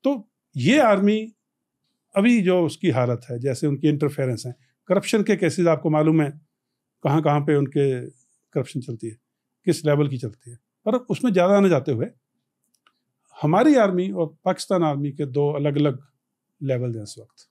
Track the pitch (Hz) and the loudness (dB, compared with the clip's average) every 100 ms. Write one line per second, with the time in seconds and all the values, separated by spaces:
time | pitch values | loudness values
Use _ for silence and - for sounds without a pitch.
0 | 262 269 - _ _ 139 131 285 240 196 | -2 -4 -10 _ _ -2 2 4 4 4
1 | 202 214 220 _ _ _ _ _ _ _ | 2 0 -4 _ _ _ _ _ _ _
2 | _ 196 226 240 180 180 160 - 185 127 | _ 0 2 2 2 2 0 -2 -2 0
3 | 123 120 - 120 135 127 151 143 151 147 | -2 -4 -8 -6 -6 -4 -4 0 0 0
4 | 147 147 131 113 123 - _ _ - 285 | -2 -2 -4 -4 -10 -16 _ _ -2 -2
5 | - 220 202 190 165 131 170 156 165 151 | 0 -2 0 0 0 0 0 2 0 2
6 | 151 160 143 147 _ _ _ _ _ _ | 2 2 0 -6 _ _ _ _ _ _
7 | 147 151 151 147 147 147 139 147 139 127 | -2 0 2 0 2 0 0 0 0 -2
8 | 123 _ _ _ _ 147 123 143 123 117 | -10 _ _ _ _ -6 -6 -10 -10 -12
9 | 113 113 _ _ _ _ 180 160 151 143 | -12 -16 _ _ _ _ -4 -2 0 0
10 | 143 127 117 - - 117 _ _ 214 247 | 0 -4 -10 -14 -20 -20 _ _ -4 -4
11 | 247 247 254 185 180 202 196 151 135 113 | -4 -2 0 2 4 4 4 2 0 -4
12 | 190 _ _ _ _ _ _ _ _ _ | -6 _ _ _ _ _ _ _ _ _
13 | _ _ _ - 151 180 285 269 202 180 | _ _ _ -4 0 4 4 4 4 0
14 | 190 190 156 _ 180 185 - 185 160 143 | -4 -4 -6 _ -4 -4 -2 0 0 -2
15 | 143 143 143 135 147 147 147 143 147 143 | -6 -6 -6 -2 -2 -2 -2 0 0 -2
16 | _ _ _ _ _ _ 139 123 123 113 | _ _ _ _ _ _ -6 -4 -4 -8
17 | 104 - - _ _ | -14 -20 -20 _ _